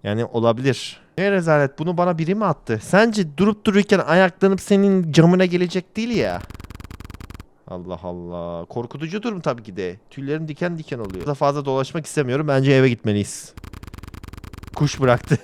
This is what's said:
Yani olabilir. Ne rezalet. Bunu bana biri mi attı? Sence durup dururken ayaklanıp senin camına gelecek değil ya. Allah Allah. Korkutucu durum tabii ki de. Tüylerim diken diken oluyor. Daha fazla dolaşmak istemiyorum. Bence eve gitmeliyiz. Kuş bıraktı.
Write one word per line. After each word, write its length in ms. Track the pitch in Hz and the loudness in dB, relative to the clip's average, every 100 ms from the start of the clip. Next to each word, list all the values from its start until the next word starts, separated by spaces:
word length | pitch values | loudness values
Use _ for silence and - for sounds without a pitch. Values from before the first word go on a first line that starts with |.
Yani 220 | 101 107 | -4 -4
olabilir. 760 | 117 117 117 113 135 120 - - _ - | -2 0 2 2 0 -2 -6 -16 _ -2
Ne 120 | 196 | 0
rezalet. 480 | 196 165 151 139 - | 2 4 4 2 0
Bunu 180 | 160 175 | -4 0
bana 220 | 175 165 | 0 0
biri 160 | 160 | -2
mi 100 | 202 | 0
attı? 360 | 202 147 - 110 | 0 -2 -2 -4
Sence 540 | - 190 233 214 160 143 | 2 4 4 2 -4 2
durup 280 | 202 214 | 0 2
dururken 340 | - 196 196 190 | 2 2 4 2
ayaklanıp 640 | 135 170 185 - 196 190 | 4 4 4 2 0 0
senin 520 | - 196 202 190 165 | 2 2 4 2 4
camına 320 | 147 165 185 | 6 6 6
gelecek 520 | 185 180 180 185 - - | 2 2 -2 -4 -6 -8
değil 200 | 233 214 | -4 -2
ya. 240 | 104 87 - - - - - - - - - - - _ - | -2 -4 -10 -18 -18 -20 -20 -18 -18 -18 -18 -20 -20 _ -14
Allah 280 | 92 90 87 | -12 -10 -10
Allah. 600 | 92 87 87 87 85 85 | -8 -10 -10 -8 -8 -10
Korkutucu 580 | 85 120 117 143 160 208 | -8 -8 -8 -10 -8 -6
durum 180 | 233 190 | -6 -4
tabii 220 | 156 120 | -4 -6
ki 140 | 110 92 | -10 -8
de. 200 | 90 92 _ | -8 -8 _
Tüylerim 380 | - 139 156 160 | -12 -8 -6 -6
diken 300 | 147 175 165 | -6 -6 -6
diken 200 | 151 127 | -10 -10
oluyor. 280 | 104 92 113 | -8 -8 -6
Daha 80 | |
fazla 300 | 139 143 143 | 0 0 0
dolaşmak 420 | 139 131 131 170 143 | -2 -2 -2 -6 -4
istemiyorum. 420 | - 127 135 151 | -4 -2 -2 0
Bence 240 | 135 135 | 2 4
eve 160 | 135 131 | 6 4
gitmeliyiz. 680 | 120 110 104 98 - - - - - - - - - - - - - - | 2 0 0 -2 -8 -16 -20 -18 -18 -18 -20 -20 -18 -18 -18 -18 -20 -14
Kuş 260 | - 147 - | -2 -2 2
bıraktı. 380 | 131 123 - 135 | 2 2 2 -2